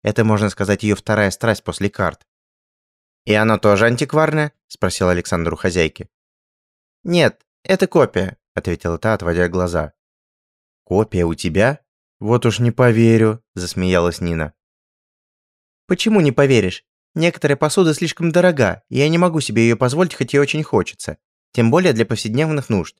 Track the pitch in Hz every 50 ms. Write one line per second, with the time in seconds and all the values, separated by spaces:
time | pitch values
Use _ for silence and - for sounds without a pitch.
0 | - 104 104 - 110 110 107 101 107 101 - - 101 98 101 - - 107 101 -
1 | _ - 107 104 104 95 - - - 113 101 - _ - 87 - 98 101 _ -
2 | 98 82 76 _ _ _ _ _ _ _ _ _ _ _ _ _ _ _ _ _
3 | _ _ _ _ _ 110 107 107 110 113 110 101 - 104 101 95 113 117 123 120
4 | 147 131 - 156 156 156 151 156 151 147 _ _ _ _ - _ - 90 - -
5 | 95 90 90 87 85 - - 85 82 82 78 - - 95 85 90 82 80 _ -
6 | 98 _ _ _ _ _ _ _ _ _ _ _ _ _ _ _ _ _ _ _
7 | _ 175 175 175 147 110 - _ _ _ _ _ _ - 190 185 190 - - 170
8 | 131 - - - 92 92 - _ _ _ _ - - 95 85 - - 87 85 85
9 | - 110 110 95 92 85 85 85 90 87 87 92 90 87 85 82 76 76 _ _
10 | _ _ _ _ _ _ _ _ _ _ _ _ _ _ _ _ _ _ 90 101
11 | 110 - - 90 85 82 82 - - 87 78 95 107 127 147 - _ _ _ _
12 | _ _ _ _ 104 107 120 120 - 117 107 - 120 120 117 - 127 123 110 113
13 | 117 113 113 110 110 110 107 117 _ _ _ 92 90 87 - 95 92 92 90 87
14 | 87 87 - - 92 85 82 80 78 73 _ _ _ _ _ _ _ _ _ _
15 | _ _ _ _ _ _ _ _ _ _ _ _ _ _ _ _ _ - 185 -
16 | - 226 220 202 160 143 127 - 143 135 135 113 98 90 - - _ _ _ _
17 | _ _ _ 165 160 175 170 - - 143 143 - 156 151 - 202 185 160 151 -
18 | 175 156 - - 170 170 156 175 175 180 165 139 117 95 87 - _ _ - 123
19 | 143 156 165 170 180 180 160 156 - - 107 113 113 117 117 101 127 123 131 160
20 | 185 165 - - 135 - - 139 143 139 - 156 151 - - 104 87 - - _
21 | - - 76 _ _ _ _ _ _ _ - 120 117 113 127 175 185 175 120 110
22 | 113 - 117 - - 110 107 135 156 160 156 143 123 - 113 95 80 - _